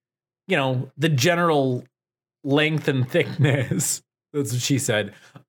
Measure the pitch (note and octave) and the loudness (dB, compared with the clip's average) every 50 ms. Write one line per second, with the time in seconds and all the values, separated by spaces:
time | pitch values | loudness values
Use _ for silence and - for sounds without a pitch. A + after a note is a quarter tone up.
0 | _ _ _ _ _ _ _ _ _ - F#3 C#3+ C3+ C3 B2+ B2+ C#3 - _ C#3 | _ _ _ _ _ _ _ _ _ -2 0 0 0 0 -2 -4 -6 -8 _ -2
1 | D#3 E3 D3+ A#2+ A#2+ E3+ E3+ E3+ F3 E3 D3+ C#3+ C3+ C3 B2 B2 - _ _ _ | 0 0 2 2 2 2 2 2 2 2 2 2 2 0 -2 -4 -6 _ _ _
2 | _ _ _ _ _ _ _ _ - C#3 C#3 D3 D3+ D#3 D#3+ C#3+ - D#3 C3+ B2+ | _ _ _ _ _ _ _ _ -2 0 2 2 2 2 0 0 -2 -2 0 0
3 | B2 - - E3+ B2+ - - - C3 C#3+ C3+ C#3 A#2+ - F#3 F3+ - - - - | -2 0 0 0 0 0 0 2 2 2 2 2 0 -2 -2 -2 -2 -4 -6 -6
4 | _ _ _ _ _ _ - C#3+ C#3 A#2 B2 B2 - - C#3 A#2 - - G#2+ G#2+ | _ _ _ _ _ _ -6 -6 -4 -4 -4 -4 0 0 0 0 0 0 0 -2
5 | G2+ G2+ - - - - _ - _ | -2 -4 -10 -20 -20 -20 _ -20 _